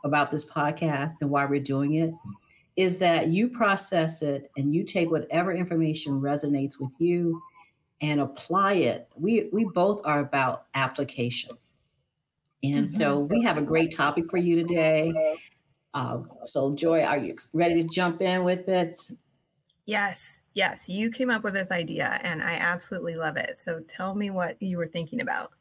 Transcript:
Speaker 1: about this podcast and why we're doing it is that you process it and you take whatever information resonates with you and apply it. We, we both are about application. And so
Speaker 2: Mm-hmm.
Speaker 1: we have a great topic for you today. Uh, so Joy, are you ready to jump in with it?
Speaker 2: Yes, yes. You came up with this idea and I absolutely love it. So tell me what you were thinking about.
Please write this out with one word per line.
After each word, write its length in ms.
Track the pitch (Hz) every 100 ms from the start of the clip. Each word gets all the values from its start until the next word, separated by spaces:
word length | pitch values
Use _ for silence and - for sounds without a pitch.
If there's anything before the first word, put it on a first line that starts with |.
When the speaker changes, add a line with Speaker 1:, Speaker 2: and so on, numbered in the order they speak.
Speaker 1:
about 260 | 143 147 -
this 180 | 151 -
podcast 680 | 156 147 160 165 139 151 -
and 80 | 143
why 140 | 143
we're 140 | 139 143
doing 360 | 139 139 143
it 200 | 156 165 165 - - _ _ _ -
is 240 | 185 175
that 300 | 170 165 160
you 180 | 175 247
process 760 | - 208 196 - 175 160 -
it 260 | 147 139 - -
and 160 | 139
you 120 | 160
take 260 | 160 190 170
whatever 420 | 156 - 165 185
information 680 | 175 175 165 160 151 143 139
resonates 540 | 139 147 147 139 139 -
with 140 | 131 -
you 420 | 170 175 170 165 - - - _ _ -
and 200 | 151 147
apply 540 | 135 - - 180 196
it. 340 | 190 127 - - -
We, 320 | 180 226 -
we 120 | 208
both 380 | 214 180 190 202
are 160 | 151 147
about 460 | 139 139 131 - -
application. 840 | 135 131 - 139 - 120 - - - _ _ _ _ _ _ _ _ - -
And 320 | 139 143 -
so 300 | 202 147 143
Speaker 2:
Mm-hmm. 100 | 147
Speaker 1:
we 80 | 226
have 160 | 233 156
a 40 |
great 300 | 147 160 160
topic 380 | - 147 147 170
for 60 | 185
you 180 | 175
today. 580 | 170 170 170 160 156 165 156 156 156 - _ _ _ _
Uh, 280 | 139 123 120 - - -
so 280 | 143 135
Joy, 280 | 147 165 160
are 160 | 139 147
you 160 | - - -
ready 300 | 160 170 170
to 60 | 165
jump 340 | 185 180 170
in 220 | 185 185
with 240 | 180 180 190
it? 280 | 185 165 - - - _ _ _ _ - _ -
Speaker 2:
Yes, 520 | 208 196 185 - - _
yes. 340 | 202 190 - -
You 220 | 190 226
came 200 | 226 247
up 120 | 220
with 120 | 214
this 180 | 196 185
idea 480 | 180 160 160 131 -
and 200 | 175 160
I 120 | 165
absolutely 640 | 170 175 175 - 185 170 165
love 200 | 156 -
it. 220 | - -
So 220 | - 160
tell 340 | 160 - 190
me 160 | 196 202
what 260 | 190 170 -
you 160 | 190 175
were 80 | 160
thinking 340 | 170 160 -
about. 300 | - - - _